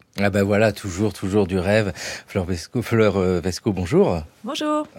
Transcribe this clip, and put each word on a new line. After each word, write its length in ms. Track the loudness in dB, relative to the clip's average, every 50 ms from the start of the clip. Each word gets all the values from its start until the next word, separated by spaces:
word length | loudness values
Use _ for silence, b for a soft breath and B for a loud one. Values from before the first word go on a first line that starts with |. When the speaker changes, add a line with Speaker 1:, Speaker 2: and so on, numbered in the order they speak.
| _ _ _ -2
Speaker 1:
Ah 120 | 0 2
ben 100 | 2 2
voilà, 300 | 2 2 4 4 4 2
toujours, 420 | 2 -2 -6 -8 -4 -2 -2 -2 -2
toujours 320 | -4 -4 0 2 2 2
du 140 | 2 0 0
rêve. 340 | 2 2 2 2 2 0 B B B B B B B
Fleur 200 | -6 -4 -4 -2
Vesco, 360 | -2 -4 -6 -8 -6 -6 -6
Fleur, 360 | -2 0 2 4 4 4 4
euh, 220 | 2 2 2 0 0
Vesco, 320 | 0 -2 -4 -2 -2 -2
bonjour. 520 | -2 -2 -2 0 2 2 2 2 0 -2 -6 -10 -14 _ -10
Speaker 2:
Bonjour. 440 | -10 -6 -4 -4 -2 -2 -4 -4 -8 -8